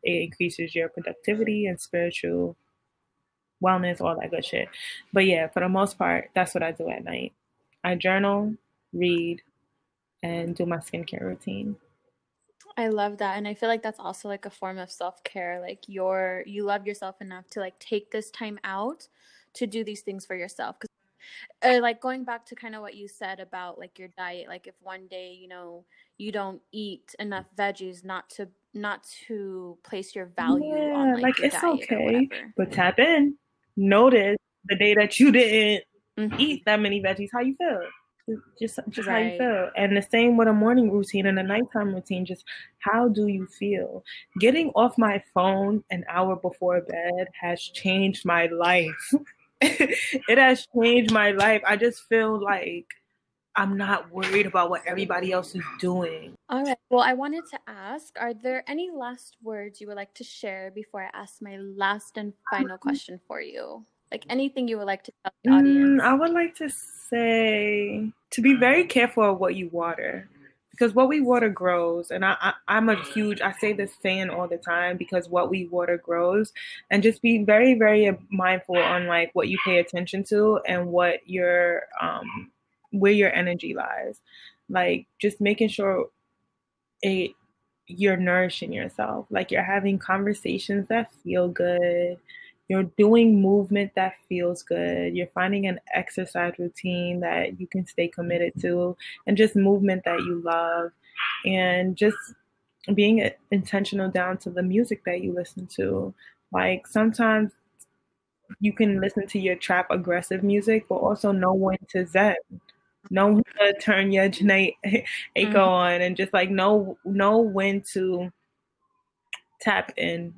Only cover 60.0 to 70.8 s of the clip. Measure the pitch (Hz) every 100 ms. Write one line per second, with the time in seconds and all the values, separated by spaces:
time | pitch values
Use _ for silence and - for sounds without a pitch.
60 | 202 - 247 - 214 190 190 190 208 202
61 | 190 202 202 - 208 196 196 196 196 208
62 | - - 208 202 - 202 190 185 277 277
63 | - 180 _ - - 64 62 226 220 _
64 | _ 220 151 254 277 269 240 220 202 196
65 | - _ 190 _ 240 269 277 277 277 277
66 | 233 269 330 339 339 - 311 - - -
67 | - 233 233 226 226 214 208 208 208 208
68 | 220 - _ - 247 262 247 302 359 262
69 | 240 240 208 185 185 185 175 170 170 165
70 | - - 190 _ - _ _ -